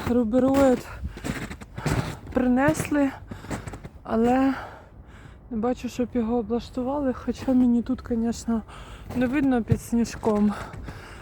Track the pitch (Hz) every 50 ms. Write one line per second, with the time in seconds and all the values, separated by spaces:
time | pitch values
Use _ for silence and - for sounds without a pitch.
0 | - 240 233 247 233 214 240 254 247 269 269 277 277 262 247 - - - - -
1 | - - - - - - - - - - - - - - - - - - - -
2 | - - - - - - - 247 247 247 247 254 277 311 311 - - - 294 285
3 | 277 269 - - - - - - - - - - - - - - - - - -
4 | - - 226 220 233 240 254 262 269 269 262 - - - - - - - - -
5 | - - - - - - - - - - 247 214 226 247 254 - - 233 - -
6 | 247 - - 247 220 220 240 240 214 202 233 233 - - - 254 247 254 285 302
7 | 277 262 240 - - 247 - - - 269 262 254 254 240 240 240 214 - 254 -
8 | - - 247 226 226 233 226 - - 233 226 220 - - - - - - - -
9 | - - - 247 254 240 262 302 277 269 254 240 208 - 226 - - - 240 233
10 | 220 - - - - 226 208 208 214 208 196 - - - - - - - - -
11 | - - - -